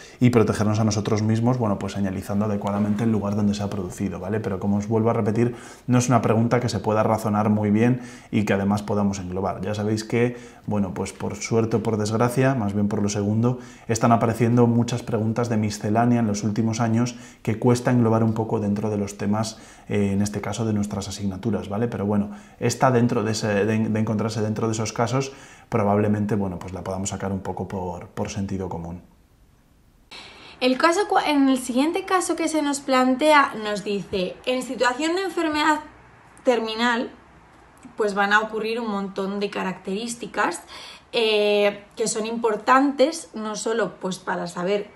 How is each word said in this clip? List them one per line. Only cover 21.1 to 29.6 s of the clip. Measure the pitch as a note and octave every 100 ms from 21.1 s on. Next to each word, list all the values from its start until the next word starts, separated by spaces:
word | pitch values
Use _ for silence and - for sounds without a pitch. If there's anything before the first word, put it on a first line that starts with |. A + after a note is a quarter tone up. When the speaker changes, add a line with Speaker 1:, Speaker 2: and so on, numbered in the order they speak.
| - G2+ F#2 A2+ G2+ F#2+
Speaker 1:
¿vale? | G2+ A#2+
Pero | G#2+ G2+
bueno, | G#2 - - - -
está | A#2+ - C3
dentro | A#2+ A#2+ A#2+
de | G#2+
ese, | G#2+ A2+ G2+ G#2
de, | A2 A2
de | G#2+
encontrarse | A2 G#2+ G#2+ A2
dentro | G#2+ G#2+ A2+
de |
esos | A2+ G#2+
casos, | - A2+ C3 C3+ - - - -
probablemente, | A#2 G2+ G2+ G#2 G#2 G#2 A2
bueno, | G2 F2
pues | F2+
la | F2+
podamos | F#2 F#2+ G2
sacar | F#2+ G2
un | F#2+
poco | F#2+ F2+ F#2
por, | G2 F2+ F2 -
por | - G2+
sentido | G#2 G2 F#2+ F#2
común. | F2 E2+ F2 - _ _ _ _ _